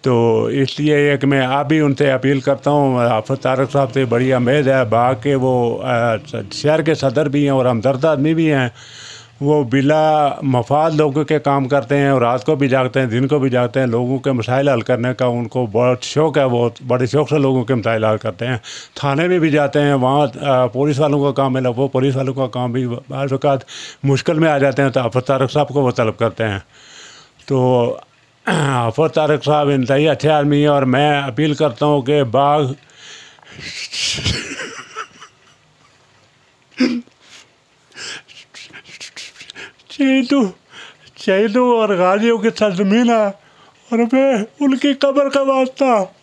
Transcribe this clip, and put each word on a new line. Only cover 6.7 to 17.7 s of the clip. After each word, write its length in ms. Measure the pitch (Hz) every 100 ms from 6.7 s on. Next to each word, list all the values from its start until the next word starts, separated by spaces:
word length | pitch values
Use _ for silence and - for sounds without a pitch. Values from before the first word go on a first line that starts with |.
| 156
के 140 | 156 151
सदर 340 | 135 127 156
भी 140 | 143
हैं 80 | 143
और 160 | 135 127
हमदर्द 380 | 117 127 135 160
आदमी 280 | 147 151
भी 120 | 160 160
हैं, 260 | 143 123 - - - - - - -
वो 220 | 143 151
बिला 760 | 127 131 135 156 156 151 143 -
मफाद 500 | 139 123 113 143 160
लोगों 300 | 151 151 139
के 160 | 139 151
काम 260 | 143 139 131
करते 300 | 143 117 143
हैं 160 | 139
और 100 | 135
रात 220 | 117 127
को 120 | - 151
भी 120 | 139
जागते 320 | 131 127 135
हैं, 100 | 127
दिन 180 | 113 135
को 120 | 147
भी 100 | 131
जागते 300 | 123 123 135
हैं, 80 | 131
लोगों 320 | 117 123 131
के 120 | 139
मसाइल 380 | 127 110 131 143
हल 120 | 123
करने 320 | 107 123 123
का 140 | 127 127
उनको 400 | 120 113 127 120
बहुत 360 | 104 123 127
शौक़ 360 | - - 160 143
है, 60 | 131
वो 280 | 120 120 117
बड़े 240 | 127 123 127
शौक़ 220 | 143 135
से 80 | 151
लोगों 260 | 135 131
के 120 | 117